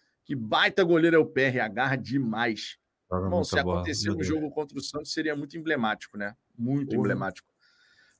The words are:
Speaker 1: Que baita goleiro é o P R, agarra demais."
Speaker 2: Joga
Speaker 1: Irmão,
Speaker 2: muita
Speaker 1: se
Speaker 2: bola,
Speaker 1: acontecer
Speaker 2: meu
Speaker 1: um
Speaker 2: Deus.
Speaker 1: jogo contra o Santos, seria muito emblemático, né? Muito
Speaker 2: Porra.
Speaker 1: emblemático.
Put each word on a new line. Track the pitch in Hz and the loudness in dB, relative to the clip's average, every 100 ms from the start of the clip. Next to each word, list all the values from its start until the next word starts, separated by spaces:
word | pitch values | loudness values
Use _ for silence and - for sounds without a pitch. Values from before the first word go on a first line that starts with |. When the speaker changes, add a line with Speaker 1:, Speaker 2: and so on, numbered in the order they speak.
| _ _ | _ _
Speaker 1:
Que | - | -8
baita | 139 110 160 196 - | -6 0 4 4 4
goleiro | 175 170 165 160 | 4 6 6 6
é | |
o | 147 | 4
P | 131 | 2
R, | 131 123 | 2 2
agarra | 110 101 131 131 | -2 0 0 0
demais." | 98 139 120 110 120 104 - - _ _ - | -2 -2 -2 0 -2 -2 -8 -16 _ _ -6
Speaker 2:
Joga | 90 92 | -2 0
Speaker 1:
Irmão, | 90 | 0
Speaker 2:
muita | 87 92 | 0 0
Speaker 1:
se | |
Speaker 2:
bola, | 87 90 | 0 0
Speaker 1:
acontecer | 90 113 107 | -2 -4 -2
Speaker 2:
meu | |
Speaker 1:
um | 104 | -2
Speaker 2:
Deus. | - | -2
Speaker 1:
jogo | 156 151 | -2 -4
contra | 151 147 143 | -6 -6 -8
o | |
Santos, | 131 147 151 | -8 -10 -8
seria | - 156 147 | -4 -4 -4
muito | 147 165 | -6 -8
emblemático, | 160 147 110 107 - 107 | -2 0 0 -2 -8 -10
né? | 101 - _ - | -10 -10 _ -6
Muito | 120 139 135 | -2 -2 0
Speaker 2:
Porra. | 110 | 0
Speaker 1:
emblemático. | 101 95 95 - _ _ _ _ _ _ _ | 0 0 -4 -10 _ _ _ _ _ _ _